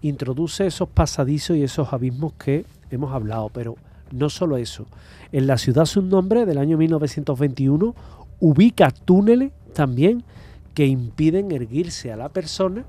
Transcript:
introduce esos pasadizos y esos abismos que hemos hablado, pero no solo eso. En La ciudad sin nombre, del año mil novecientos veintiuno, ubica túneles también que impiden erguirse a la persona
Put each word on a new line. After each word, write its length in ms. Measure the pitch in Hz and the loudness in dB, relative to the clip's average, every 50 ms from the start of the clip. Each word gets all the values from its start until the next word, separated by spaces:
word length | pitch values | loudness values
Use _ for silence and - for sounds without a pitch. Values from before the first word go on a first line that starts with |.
introduce 640 | - 151 143 135 143 123 131 127 170 160 - - 196 190 | -4 -6 -6 -4 -6 -6 -4 -4 -4 -6 -2 -2 -2 -2
esos 200 | 147 - 185 156 | -2 -4 -6 -2
pasadizos 680 | - - 165 147 - - 139 127 147 151 - - 175 156 | 2 0 2 2 0 -2 -2 0 0 -2 -2 -2 0 0
y 60 | 143 | 0
esos 280 | 131 - - 147 113 | -2 -2 -4 -4 -4
abismos 420 | - 127 120 127 123 131 151 160 - | -4 -4 -4 -4 -4 -4 -8 -8 -8
que 320 | - - - 139 156 - - - - - - | -8 -4 -2 -2 -2 -4 -8 -20 -20 -16 -10
hemos 240 | - 120 143 135 135 | -8 -6 -6 -6 -6
hablado, 360 | 131 107 104 110 113 107 107 | -6 -6 -6 -6 -6 -6 -8
pero 260 | - 123 117 117 113 - _ - - - - - | -8 -10 -10 -10 -10 -14 _ -20 -20 -20 -20 -14
no 180 | 127 123 143 151 | -4 -2 -2 -2
solo 260 | - - 185 170 143 | -2 -2 -2 -2 -2
eso. 300 | 123 120 - - - 107 - - - - - - - - - - | -2 -4 -6 -10 -16 -18 -18 -20 -20 -20 -20 -20 -20 -20 -4 -2
En 140 | 143 131 135 | 0 2 2
La 100 | 135 117 | 2 2
ciudad 280 | - - 120 135 165 | 2 2 4 4 2
sin 220 | 151 - 202 190 185 | 4 2 0 0 4
nombre, 380 | 190 190 185 190 220 233 240 | 2 2 2 2 2 2 2
del 120 | 196 160 139 | 2 0 0
año 200 | 139 151 165 156 | 0 0 2 2
mil 140 | 160 160 | 2 2
novecientos 460 | 165 151 151 139 - - 143 - 143 123 | 2 0 0 -2 -4 -4 -4 -4 -2 0
veintiuno, 580 | 147 143 127 - 139 135 139 151 190 233 240 - - - - - - - - - | 0 -2 0 0 0 2 2 2 0 -2 -4 -8 -16 -20 -20 -20 -20 -20 -8 2
ubica 520 | - 160 147 135 196 240 - - 185 139 | 2 4 6 6 6 6 6 6 4 4
túneles 600 | - - - - 185 190 202 214 233 247 262 277 - - - - - | 4 -2 0 2 4 4 6 4 4 4 2 -2 -6 -14 -20 -12 -2
también 500 | - 151 135 123 120 143 185 240 240 - - - - - - - - - - - | -2 0 0 2 2 2 2 2 0 -4 -12 -20 -20 -20 -20 -20 -20 -20 -14 -2
que 120 | - 147 | 0 2
impiden 680 | 135 135 127 123 117 - - 156 160 160 190 202 202 | 2 2 0 -4 -8 -4 0 0 2 2 0 -2 -2
erguirse 640 | 170 131 120 110 117 143 175 170 - - - 127 110 | -4 -6 -6 -6 -4 -4 -4 -4 -6 -12 -12 -12 -12
a 40 | 107 | -10
la 120 | 123 147 | -12 -8
persona 560 | - 190 175 156 - - 190 185 180 220 269 | -8 -8 -8 -8 -4 -2 -2 -2 -2 -6 -12